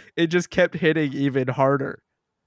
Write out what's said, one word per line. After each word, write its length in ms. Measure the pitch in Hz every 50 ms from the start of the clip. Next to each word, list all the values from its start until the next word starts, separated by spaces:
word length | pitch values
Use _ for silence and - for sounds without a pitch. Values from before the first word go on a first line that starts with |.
| - - -
it 120 | - 170 160
just 220 | 170 180 170 -
kept 240 | - 185 180 175 -
hitting 380 | 165 156 156 156 160 151 139 131
even 340 | 139 139 139 127 135 127 123
harder. 540 | 123 135 135 135 143 135 135 147 - - _ _ _ _ _ _ _ _ _